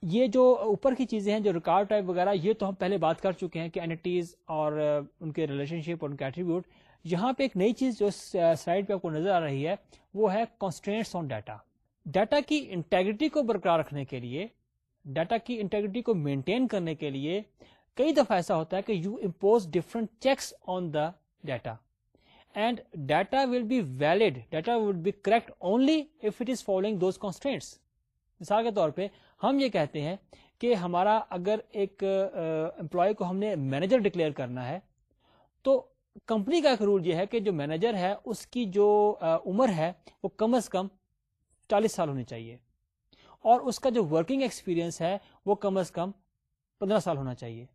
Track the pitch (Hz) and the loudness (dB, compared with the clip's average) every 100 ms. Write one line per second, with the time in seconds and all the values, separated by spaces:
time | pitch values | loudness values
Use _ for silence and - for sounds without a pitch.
0 | 175 196 254 254 254 247 220 208 269 254 | 0 2 2 6 6 6 2 2 2 0
1 | 254 220 202 214 208 170 165 175 202 214 | -2 -2 0 0 2 0 2 2 4 0
2 | 185 180 180 202 165 214 196 190 180 196 | 0 0 2 2 0 0 -2 -2 -2 0
3 | 160 165 196 180 180 165 165 170 170 165 | 0 0 -2 -2 -6 -6 -6 -6 -6 -4
4 | 180 180 170 - _ 160 151 151 151 147 | -2 -2 -4 -10 _ -2 0 2 2 0
5 | 143 _ 165 151 156 139 143 170 156 165 | -2 _ -8 -4 -2 -2 -4 -6 -6 -6
6 | 151 143 139 135 180 170 180 _ _ _ | -6 -6 -6 -4 -2 -2 -4 _ _ _
7 | 165 175 233 254 269 185 196 240 262 220 | -4 -2 0 0 -2 2 2 2 -2 0
8 | 208 - - 196 170 160 - 180 202 196 | -2 -2 -6 2 4 4 0 -2 0 -2
9 | 175 156 180 185 160 135 147 196 _ - | -2 -2 2 2 0 -2 -2 -4 _ -20
10 | _ 190 214 190 226 _ 190 - - 208 | _ 0 2 2 -2 _ -6 -4 -4 -4
11 | 220 180 151 113 - 107 _ _ _ _ | -4 -6 -6 -8 -10 -16 _ _ _ _
12 | - 143 233 294 285 302 - 180 160 185 | -2 0 2 2 2 -2 -2 -8 0 2
13 | 190 214 302 302 240 208 180 170 156 143 | 2 0 0 0 0 0 2 2 0 -6
14 | 135 131 120 127 220 _ _ _ _ _ | -8 -8 -8 -8 -8 _ _ _ _ _
15 | - 131 170 226 - 240 202 208 208 202 | -10 -4 -2 -2 -4 -6 -2 -2 -2 -4
16 | 240 202 143 139 135 220 254 208 170 156 | -2 0 0 -2 -2 0 0 -2 -4 -4
17 | 151 135 147 190 214 _ - _ _ - | -6 -4 -4 -4 -6 _ -20 _ _ -2
18 | 285 302 254 196 170 175 160 185 202 202 | 2 4 4 2 2 -2 0 -4 -2 -2
19 | 175 220 202 165 196 233 180 170 160 233 | -2 -4 -6 0 4 4 2 -4 -4 -6
20 | 220 _ 262 269 - - - 185 175 151 | -6 _ 0 0 -2 -14 -6 -4 -2 -2
21 | 156 180 _ _ 151 123 123 110 _ _ | -4 -6 _ _ -8 -8 -8 -12 _ _
22 | _ _ _ _ _ - 226 233 - 175 | _ _ _ _ _ -4 -2 -4 -10 -12
23 | 135 151 196 269 269 247 220 262 160 127 | 0 0 2 0 2 0 0 0 -2 0
24 | 143 185 214 127 113 156 165 240 214 190 | 2 4 4 0 -6 -6 0 0 0 0
25 | 165 196 - 226 - - 175 220 269 311 | -2 -2 2 2 0 -8 0 2 4 2
26 | 285 _ 214 202 233 262 - 190 202 208 | 0 _ -6 -4 -4 -4 0 0 0 0
27 | 185 180 208 175 277 226 - - _ _ | 0 0 -8 -6 -4 -4 -8 -20 _ _
28 | _ _ _ _ 165 208 233 208 160 151 | _ _ _ _ 0 2 2 2 2 2
29 | 196 - _ _ 226 277 269 202 147 156 | -6 -6 _ _ 0 2 2 2 0 -2
30 | 147 190 _ - _ _ 240 226 175 175 | -4 -6 _ -20 _ _ 2 2 2 2
31 | 196 220 226 180 180 214 - 226 196 _ | 4 2 0 -4 -2 -2 -2 -4 -4 _
32 | 190 196 190 190 160 160 160 - 160 175 | -2 0 0 -2 -2 -2 -2 -6 -6 2
33 | 180 214 180 185 214 185 135 135 185 254 | 2 2 -2 -2 -2 -2 -2 -2 2 2
34 | 202 175 160 147 127 123 123 165 - _ | 2 0 -2 -2 -8 -6 -6 -6 -10 _
35 | _ _ _ _ _ _ - 269 - _ | _ _ _ _ _ _ 2 2 0 _
36 | _ - - 220 202 339 294 247 208 202 | _ -20 -4 -2 2 2 4 4 4 2
37 | 170 165 202 233 208 170 143 160 220 214 | 2 0 0 -2 -2 -2 -2 0 0 2
38 | 180 202 - 214 - 247 226 190 208 208 | 0 -2 -6 -10 -8 -4 -2 4 6 6
39 | 208 208 165 165 156 190 254 170 160 185 | 4 2 0 0 0 2 2 2 -2 -4
40 | - _ 190 - 220 247 - 190 190 _ | -18 _ -10 -2 0 2 0 -4 -4 _
41 | _ _ _ _ _ _ _ 202 220 - | _ _ _ _ _ _ _ 2 2 0
42 | 165 135 120 117 113 120 _ _ _ _ | -2 -2 -8 -12 -14 -18 _ _ _ _
43 | _ _ _ - 220 240 269 220 269 233 | _ _ _ -4 4 4 4 -2 0 0
44 | 170 160 165 269 262 - - 170 170 165 | 0 0 0 0 -2 -4 -4 -2 -2 -2
45 | 165 196 _ _ - 202 202 190 180 - | -4 -4 _ _ -2 0 0 -2 -2 -4
46 | 180 196 _ _ _ _ _ _ 196 214 | -8 -8 _ _ _ _ _ _ 0 0
47 | 180 151 135 123 120 113 123 | 0 -4 -4 -8 -12 -14 -18